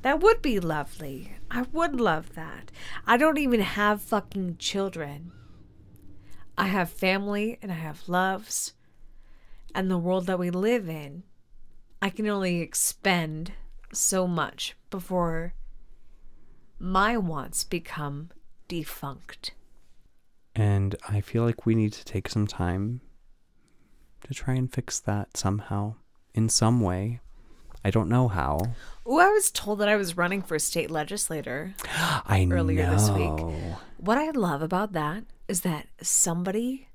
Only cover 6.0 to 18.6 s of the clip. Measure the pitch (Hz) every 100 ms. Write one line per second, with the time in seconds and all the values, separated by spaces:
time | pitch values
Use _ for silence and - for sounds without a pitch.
6 | - - - - - - 190 196 170 -
7 | 190 196 202 208 214 - 202 165 160 151
8 | - 180 185 196 220 - - _ - -
9 | - - - - - - - - 190 180
10 | 170 185 180 180 175 180 214 240 180 160
11 | 143 160 - - - - - - - -
12 | 196 185 214 202 185 175 160 - - -
13 | 196 175 160 156 170 - - - - -
14 | - 190 180 170 143 - - - - 196
15 | 180 185 170 160 170 - - - - -
16 | - - - - - - - - 180 190
17 | 208 240 175 156 - - - 175 165 -
18 | 147 143 165 - - -